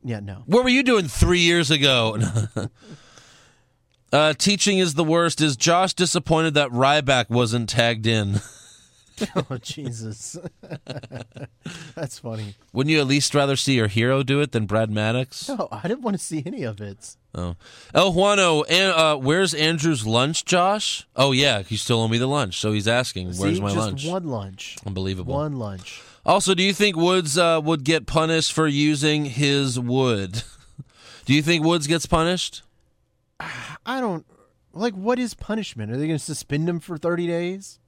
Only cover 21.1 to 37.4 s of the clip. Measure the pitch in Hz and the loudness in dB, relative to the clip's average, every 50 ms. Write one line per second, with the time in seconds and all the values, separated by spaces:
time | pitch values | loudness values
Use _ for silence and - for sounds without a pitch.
21.1 | _ - 131 139 135 127 143 143 120 104 98 - 110 104 - - 123 113 113 110 | _ 0 2 2 4 4 4 2 2 0 -2 -4 -4 -4 0 0 2 2 2 2
22.1 | 113 117 123 131 139 147 131 95 90 - - 107 107 107 95 110 117 123 127 - | 2 0 0 0 0 0 -2 -2 -4 -4 -2 0 0 0 0 0 0 0 0 -2
23.1 | - 95 90 90 87 90 92 151 165 185 202 101 101 107 110 107 95 135 139 160 | -6 -8 -8 -8 -6 -2 0 0 0 0 -2 -2 -2 -2 -2 -2 -4 -6 -6 -4
24.1 | 180 190 175 156 127 110 98 98 95 95 - - - - - 104 95 95 95 95 | -4 -4 -4 -4 -6 -6 -8 -10 -12 -14 -16 -16 -16 -12 -10 -8 -6 -4 -4 -4
25.1 | 95 92 92 120 135 139 151 156 143 131 113 104 98 92 92 - - - - - | -4 -6 -6 -4 -4 -4 -4 -4 -6 -6 -8 -8 -10 -12 -14 -16 -18 -20 -20 -20
26.1 | - _ _ - 170 202 196 185 190 170 185 196 196 - 208 208 185 160 165 175 | -20 _ _ 2 2 2 4 4 4 4 4 2 2 2 2 2 2 2 2 4
27.1 | 185 185 175 151 135 165 175 165 165 160 151 151 165 156 131 135 165 156 - - | 4 2 2 0 2 2 4 4 4 2 2 0 0 0 2 0 0 0 0 0
28.1 | 113 160 160 160 165 160 156 - - - 160 156 143 143 147 151 151 143 143 156 | 0 0 2 2 2 2 0 0 0 2 2 2 2 2 2 2 2 2 2 2
29.1 | 151 151 147 139 120 123 147 143 139 139 139 135 120 127 123 120 123 131 131 127 | 2 2 -2 -2 -2 0 2 2 2 2 0 0 -2 -4 -2 0 0 2 2 2
30.1 | 117 101 98 92 95 113 - - - - - - - - 135 _ _ _ - - | 0 0 -2 -4 -8 -10 -10 -10 -18 -20 -20 -20 -20 -20 -20 _ _ _ -20 -20
31.1 | - - - - 135 147 147 156 170 165 151 165 170 175 147 143 160 170 - - | -20 -16 0 2 2 2 4 2 2 2 4 2 2 2 2 0 -2 -2 0 0
32.1 | - 165 160 170 180 180 - - - - _ _ _ _ _ _ _ _ _ _ | 0 2 2 2 0 -2 -4 -8 -10 -14 _ _ _ _ _ _ _ _ _ _
33.1 | _ _ _ _ _ _ - - - - - - - - _ - 247 269 254 220 | _ _ _ _ _ _ -14 -12 -12 -12 -14 -14 -16 -14 _ -6 -4 -2 -2 -2
34.1 | 180 160 - _ _ _ _ _ _ _ _ _ _ 165 208 240 196 190 190 220 | -4 -4 -8 _ _ _ _ _ _ _ _ _ _ -4 -4 -4 -4 -4 -2 -2
35.1 | 247 247 254 233 - - - - 208 220 202 - - 117 107 104 113 131 147 156 | 0 0 -2 -6 -6 -12 -8 -6 -4 -4 -4 -8 -8 -8 -8 -6 -4 -4 -2 -2
36.1 | 165 147 - - 151 - - _ 143 147 160 170 175 170 - - 175 147 - 170 | -2 -4 -4 -6 -10 -10 -8 _ -2 -2 0 -2 -2 -4 -6 -10 -12 -4 -2 -2
37.1 | 175 170 175 170 170 170 | -2 0 -2 -2 -2 -2